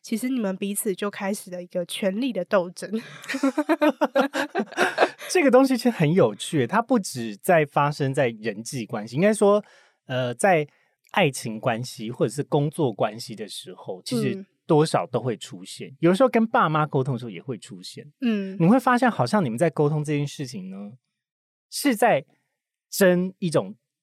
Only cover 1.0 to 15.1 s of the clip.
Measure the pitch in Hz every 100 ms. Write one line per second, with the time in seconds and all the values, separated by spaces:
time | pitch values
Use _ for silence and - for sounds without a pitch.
1 | 208 - 196 208 - 180 175 185 175 -
2 | 196 190 269 185 180 208 175 - 185 214
3 | - - - 269 269 262 294 311 302 -
4 | 311 - 277 277 285 - 208 - 359 -
5 | - - - 370 285 240 269 254 247 226
6 | 151 185 127 101 - 156 120 220 233 254
7 | 185 127 113 101 - 170 147 - 143 -
8 | 135 135 127 113 110 101 113 139 107 113
9 | 107 127 202 214 202 208 208 _ _ _
10 | - 127 123 120 208 170 147 _ _ _
11 | _ - 170 131 120 110 127 113 123 -
12 | 110 127 143 - - 151 143 - 143 104
13 | 117 107 - 107 101 - - 92 - 92
14 | - 240 214 196 196 _ - 160 156 139
15 | 90